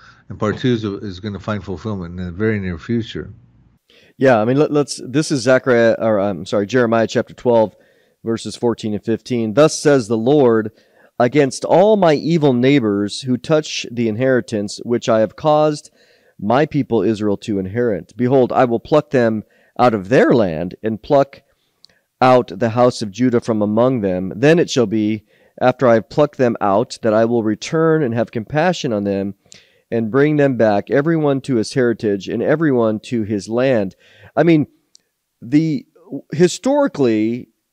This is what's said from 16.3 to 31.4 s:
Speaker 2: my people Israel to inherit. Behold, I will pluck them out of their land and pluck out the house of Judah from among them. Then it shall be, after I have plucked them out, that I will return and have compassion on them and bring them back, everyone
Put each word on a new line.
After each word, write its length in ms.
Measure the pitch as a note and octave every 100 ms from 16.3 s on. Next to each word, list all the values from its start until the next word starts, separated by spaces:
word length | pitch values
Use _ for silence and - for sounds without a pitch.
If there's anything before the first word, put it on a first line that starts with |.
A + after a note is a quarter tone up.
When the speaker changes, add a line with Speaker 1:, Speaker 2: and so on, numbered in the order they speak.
| _
Speaker 2:
my 260 | G2+ B2 D#3
people 360 | D3+ A#2 A2
Israel 340 | F#2+ G#2+ G#2+ G2
to 220 | - G2
inherit. 540 | F#2 A2 B2 F#2 E2+ -
Behold, 360 | B2 C3 B2
I 120 | -
will 140 | B2+ A#2
pluck 320 | - D3+ -
them 320 | C3 A#2 A2 - _ _ -
out 160 | A#2+
of 160 | G#2+ F#2
their 240 | C3+ C#4+
land 440 | C#3 G2 D#2 F2 -
and 180 | A2 A2
pluck 400 | - C#3+ C#3 - _ _ _ _ _ _ _ _
out 320 | B2+ B2+ A2+ F#2+
the 140 | A#2
house 320 | A#2 B2 -
of 80 | G#2+
Judah 300 | G2 B2+ A#2
from 200 | - A2
among 420 | G#2 G#2+ B2 C3
them. 300 | G2 F#2 F#2 G2+
Then 240 | C#3 E3+
it 100 | D3
shall 160 | - A2
be, 380 | G#2+ G#2+ G#2+ - _ _ -
after 280 | B2 - C3
I 60 |
have 140 | A2+ -
plucked 300 | - D3 -
them 180 | B2 A2+
out, 360 | G2+ G2 B2+ -
that 100 | A#2
I 120 | G#2+
will 180 | A#2 A#2+
return 640 | A2 G#2 - E3 D#3+ D#3
and 100 | C3+
have 160 | A#2 A2
compassion 600 | B2 G2+ D3 F3+ F3 C#3
on 100 | G#2
them 320 | G2+ G2 G2 F#2+ _ - _ _ _
and 220 | A2+ A2
bring 240 | B2+ D3 D3+
them 200 | C#3 A#2+
back, 360 | A2+ G2+ -
everyone 480 | B2+ D3+ E3 D3 C#3